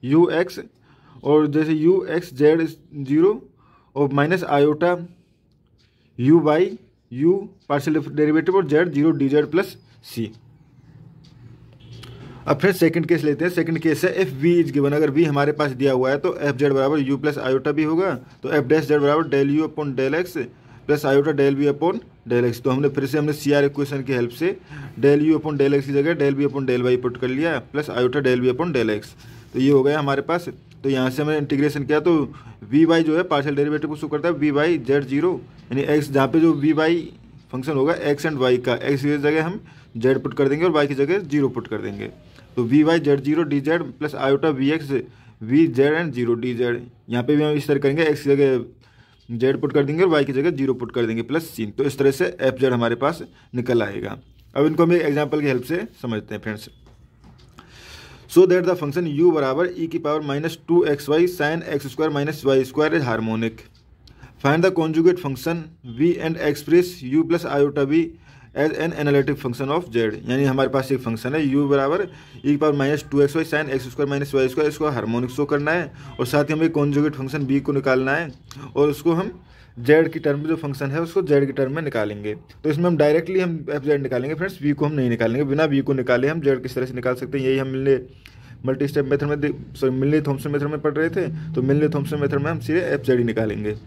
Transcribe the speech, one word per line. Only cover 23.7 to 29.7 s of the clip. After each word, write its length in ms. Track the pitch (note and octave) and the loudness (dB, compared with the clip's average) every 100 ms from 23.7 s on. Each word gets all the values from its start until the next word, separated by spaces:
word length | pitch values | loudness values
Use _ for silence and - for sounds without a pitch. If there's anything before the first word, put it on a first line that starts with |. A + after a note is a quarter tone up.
| C#3+ C#3 C#3+ | 0 -4 -4
की 100 | C3 | -4
हेल्प 180 | B2+ A#2+ | -2 -2
से 260 | A#2+ E3+ G3 - - C#3 - | -2 -4 -4 -12 -16 -16 0
del 220 | C#3 D3 | 4 4
u 140 | D3+ D#3 | 4 2
upon 220 | D#3 C#3+ | 0 0
del 140 | C#3 | 2
x 120 | C#3+ C#3 | 2 0
की 80 | |
जगह 220 | C#3 D3 E3+ | 0 0 2
del 200 | C#3+ C#3 | 0 2
v 140 | C#3+ | 0
upon 180 | C3 C3+ | -2 -2
del 140 | B2 B2 | 0 2
y 100 | B2+ | 0
पुट 160 | A#2+ A#2+ | 0 -4
कर 100 | B2+ | -4
लिया 300 | C3 E3 D3 - | -2 -2 -2 -4
प्लस 180 | C#3+ D3 | -6 -4
iota 320 | G#2 B2 D3 C3 | 0 0 2 2
del 160 | B2 | 2
v 100 | B2+ | 2
upon 200 | B2+ F3 | 0 -2
del 180 | C3+ A2+ | 0 0
x, 220 | G#2 - - - - - | -2 -6 -20 -20 -20 -10
तो 60 | C3 | 0
ये 100 | C3 | 4